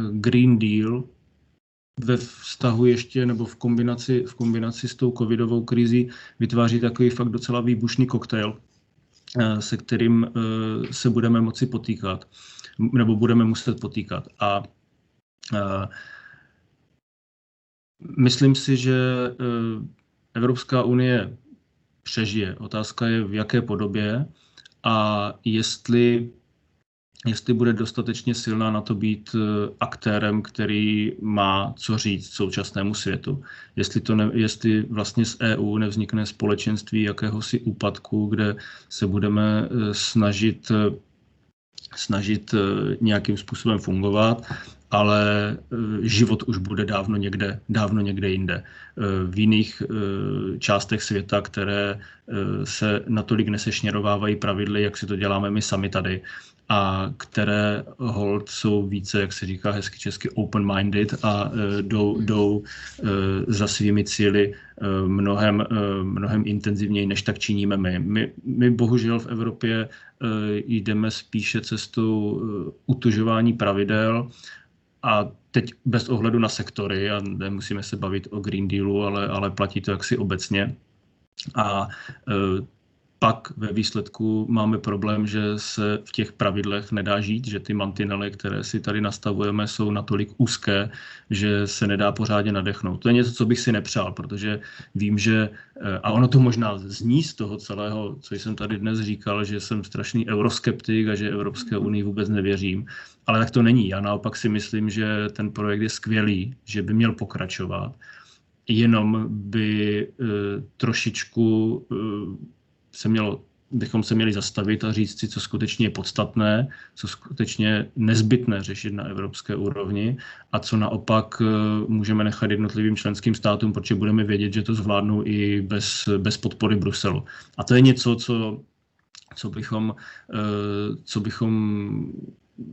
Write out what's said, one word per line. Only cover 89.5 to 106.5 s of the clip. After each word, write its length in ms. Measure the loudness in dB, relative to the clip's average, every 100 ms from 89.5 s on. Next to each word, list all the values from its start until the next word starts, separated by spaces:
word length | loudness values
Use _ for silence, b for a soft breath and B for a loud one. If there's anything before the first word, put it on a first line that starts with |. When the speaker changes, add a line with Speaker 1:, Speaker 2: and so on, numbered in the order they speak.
| 0 -2
Speaker 1:
jsou 240 | -2 -2
natolik 380 | -2 0 -2 -2 0
úzké, 520 | 0 0 0 0 0 B B B -6
že 380 | 0 2 2 0
se 200 | 0 0
nedá 240 | 2 2
pořádně 400 | 0 0 2 2
nadechnout. 460 | 0 -2 -4 -4 0
To 120 | 4
je 40 |
něco, 180 | 4 4
co 140 | 2 2
bych 140 | 2
si 120 | 2
nepřál, 400 | 0 0 -4 -4
protože 480 | -6 -8 -6 -4 -4 B B B -4
vím, 220 | 0 2
že, 320 | 4 4 2 B B -10
eh, 180 | -6 -4
a 80 | 2
ono 160 | 4 8
to 120 | 8
možná 380 | 8 4 0 -4
zní 460 | -8 -4 2 2
z 100 | 2
toho 240 | -4 -6 -6
celého, 580 | -8 -6 -6 -4 -6 -10
co 160 | -10 -8
jsem 200 | -6 -6
tady 220 | -4 -4
dnes 220 | -2 -2
říkal, 440 | -2 -4 -2 -2
že 160 | -2 -4
jsem 240 | -4 -6
strašný 440 | -4 -8 -2 -2 0
euroskeptik 800 | 2 2 2 -2 -2 0 2 2
a 80 | 0
že 140 | -2
Evropské 460 | -2 -4 -6 -4 -2
Speaker 2:
Mhm. 100 | 0
Speaker 1:
unii 180 | 0
vůbec 260 | -2 -2 0
nevěřím. 560 | 2 2 0 0 -2 B B B B 0
Ale 120 | 2
tak 120 | 4
to 100 | 6
není. 280 | 6 6 4
Já 120 | 0
naopak 340 | -2 -2 -4 -2
si 140 | 0
myslím, 400 | 0 -2 -2 -2
že 400 | 0 0 0 -2
ten 180 | -4 -6
projekt 300 | -4 -2 0
je 80 | -2
skvělý, 640 | -4 0 2 2 0 -2